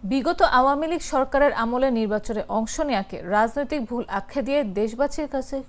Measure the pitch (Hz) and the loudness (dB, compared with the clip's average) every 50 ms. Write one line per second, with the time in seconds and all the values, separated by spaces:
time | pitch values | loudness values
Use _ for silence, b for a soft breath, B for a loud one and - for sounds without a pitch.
0 | - 196 220 277 233 311 349 - 381 302 - 254 254 269 285 277 311 320 339 330 | -2 0 0 0 2 0 2 4 4 4 6 6 4 4 4 2 0 -2 -2 -4
1 | - - - 269 262 269 - 277 285 294 - - 226 226 240 247 262 269 247 226 | -4 -2 0 0 0 2 2 4 4 4 4 2 -2 -2 0 2 2 2 2 2
2 | 220 208 208 214 - - 226 220 - - 196 208 226 220 - - 311 294 254 196 | 0 0 0 -2 -2 -2 -4 -4 -4 -2 -2 -2 -2 -2 -2 -2 -2 0 0 0
3 | 190 - - 165 - 175 190 311 220 - 220 285 285 240 302 302 233 208 247 240 | -2 -4 -8 -10 -4 0 2 4 4 2 2 -4 -4 -2 -2 -4 -4 -4 -4 -6
4 | 294 - - 196 196 - - 277 233 226 277 294 285 208 185 202 214 220 214 233 | -6 -4 -4 -6 -6 -4 -4 -4 -2 0 0 0 0 0 -2 -2 -2 -2 0 -2
5 | 277 277 - - 311 285 - 269 262 - - 269 262 | -2 -2 0 -4 -6 -4 -4 -6 -6 -4 -6 -8 -8